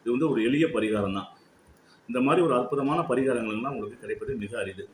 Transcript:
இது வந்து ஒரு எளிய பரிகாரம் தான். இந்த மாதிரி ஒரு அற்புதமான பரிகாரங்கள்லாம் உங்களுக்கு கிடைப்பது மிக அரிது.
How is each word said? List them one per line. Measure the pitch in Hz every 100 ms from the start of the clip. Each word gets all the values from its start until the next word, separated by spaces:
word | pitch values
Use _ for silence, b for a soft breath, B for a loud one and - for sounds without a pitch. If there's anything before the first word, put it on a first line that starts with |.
இது | 113
வந்து | 123 156
ஒரு | 117
எளிய | 113 143 160
பரிகாரம் | 117 107 107 98
தான். | 98 92 - - _ - - b b -
இந்த | 123
மாதிரி | 131 170
ஒரு | 165
அற்புதமான | 123 - 139 135 160
பரிகாரங்கள்லாம் | 165 123 131 120 110 107 120
உங்களுக்கு | 131 104 -
கிடைப்பது | 104 107 107 104
மிக | 101 117
அரிது. | 98 95 -